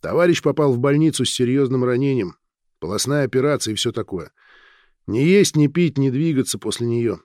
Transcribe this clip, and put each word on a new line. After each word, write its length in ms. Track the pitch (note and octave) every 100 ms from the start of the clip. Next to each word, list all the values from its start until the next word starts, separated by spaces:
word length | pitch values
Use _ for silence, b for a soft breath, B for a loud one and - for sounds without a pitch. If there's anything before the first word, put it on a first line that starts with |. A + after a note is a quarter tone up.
Товарищ 420 | - A#2 F3 E3
попал 300 | D3+ C#3+ D3
в 80 | A#2+
больницу 440 | C3+ D3 D#3+ C#3+
с 60 | B2+
серьезным 540 | - A#2+ C3 C3+ C3
ранением. 500 | B2 B2 C#3 C3 F#2 - _ _ _ _
Полостная 440 | D#2+ G2+ A#2+ D3
операция 460 | C3+ C3 C3+ C#3+ -
и 60 | G#2+
все 160 | A#2+
такое. 400 | A#2 G#2+ F#2+ D#2+ _ b b b b b b -
Не 180 | G#2
есть, 300 | D3 G3 F#3+
не 140 | D3+ D3
пить, 280 | D#3 F3 C3+
не 140 | C3+
двигаться 480 | B2+ E3 C#3 C3 G2+
после 300 | A2 - A#2+
нее. 300 | A#2 A#2 F#2